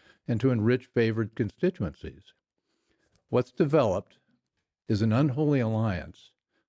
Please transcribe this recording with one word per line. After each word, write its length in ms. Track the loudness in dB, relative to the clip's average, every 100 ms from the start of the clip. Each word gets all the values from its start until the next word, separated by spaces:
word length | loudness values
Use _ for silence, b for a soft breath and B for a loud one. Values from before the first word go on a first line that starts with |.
| b b -6
and 120 | -2
to 120 | 0
enrich 340 | 0 2 0 -2
favored 500 | 0 0 0 -4 -4
constituencies. 1000 | -6 -2 -4 -2 -6 -6 -16 -16 _ _ _ _ _ _ _ _ _ _ _
What's 220 | -2 -2
developed 680 | -2 2 2 2 0 -6 _ _ _ _ _ _ _ -4
is 140 | 0
an 100 | 2
unholy 480 | 2 0 0 0 0
alliance 720 | 0 0 -2 -4 -8 -16 -20 _ _ _